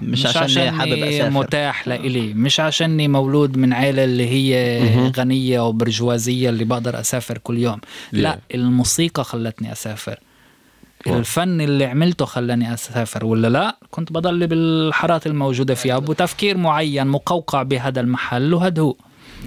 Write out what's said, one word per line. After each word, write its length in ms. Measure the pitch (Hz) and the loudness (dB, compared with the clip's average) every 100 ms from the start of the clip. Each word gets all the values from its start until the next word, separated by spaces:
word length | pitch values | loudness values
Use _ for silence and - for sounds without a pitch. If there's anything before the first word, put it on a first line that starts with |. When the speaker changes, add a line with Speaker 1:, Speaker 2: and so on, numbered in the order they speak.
Speaker 1:
مش 160 | - 123 | -4 0
Speaker 2:
مش 80 | 127 | 0
Speaker 1:
عشاني 180 | 156 | 2
Speaker 2:
عشاني 340 | 160 - - 160 | 2 2 0 0
Speaker 1:
حابب 140 | 139 | -2
أسافر. 380 | - 151 147 143 | -2 0 0 0
Speaker 2:
متاح 580 | 139 117 147 143 - 127 | 0 0 0 -2 -4 -4
لإلي. 460 | 123 127 123 110 | -4 -2 -2 -2
مش 260 | 107 135 - | 0 0 2
عشاني 480 | 156 - 165 156 147 | 0 0 0 2 2
مولود 480 | 139 135 147 143 131 | 2 2 2 2 4
من 160 | 127 | 2
عيلة 320 | 123 139 135 | 4 2 2
اللي 240 | 131 123 120 | 2 2 2
هي 520 | 131 135 127 123 120 | 2 2 2 2 2
Speaker 3:
مهم. 300 | 117 120 131 127 | 4 4 2 2
Speaker 2:
غنية 440 | 123 131 127 123 | 0 2 2 2
وبرجوازية 880 | 117 110 113 110 120 120 113 123 127 | 2 2 0 0 0 0 0 0 0
اللي 140 | 113 | 0
بقدر 360 | 113 120 120 117 | 0 -2 -2 -4
أسافر 380 | 117 127 - 117 | -4 -4 -6 -10
كل 200 | - 117 | -6 -2
يوم. 220 | 120 107 - - - | -2 -4 -10 -18 -6
لا، 220 | 104 156 | -2 -2
Speaker 3:
Yeah. 200 | - - | -2 -6
Speaker 2:
الموسيقى 720 | - 123 123 123 - 165 - | -2 2 2 2 0 0 -2
خلتني 480 | 127 120 113 - 110 | -6 -4 -6 -6 -10
أسافر. 440 | 110 110 107 - 107 _ _ _ _ _ _ - - - | -10 -10 -10 -10 -12 _ _ _ _ _ _ -20 -10 -2
Speaker 3:
واو. 120 | 120 | -2
Speaker 2:
الفن 420 | 113 160 185 170 | 0 -2 0 0
اللي 240 | 147 143 | 0 2
عملته 400 | 135 139 175 175 | 2 2 2 2
خلاني 500 | 131 127 120 120 117 | -2 -2 -2 0 -2
أسافر، 500 | 117 - 120 113 110 | -4 -6 -4 -4 -4
ولا 240 | 110 113 113 | 0 2 2
لا؟ 280 | 131 214 - - | 2 0 -4 -12
كنت 220 | - 165 | -10 -6
بضل 340 | 160 175 175 170 | -2 -2 0 0
بالحارات 800 | 165 165 160 160 - 165 165 160 | 2 2 2 0 0 2 0 0
الموجودة 480 | 151 135 123 135 | -2 0 0 0
فيها، 240 | 127 131 127 | 0 0 0
بتفكير 580 | 147 156 175 - 208 190 | 0 0 -2 0 -2 2
معين، 500 | 165 151 156 139 135 | 2 2 0 0 0
مقوقع 560 | 139 - 175 - 139 | 0 0 -4 -2 -2
بهذا 380 | 131 131 135 131 | 0 -2 -2 -2
المحل، 540 | 120 127 - 123 143 | 0 -2 -2 0 2
وهذا 280 | 170 175 160 | 2 2 2
هو. 140 | 151 - - - - - | 0 -2 -10 -20 -20 -16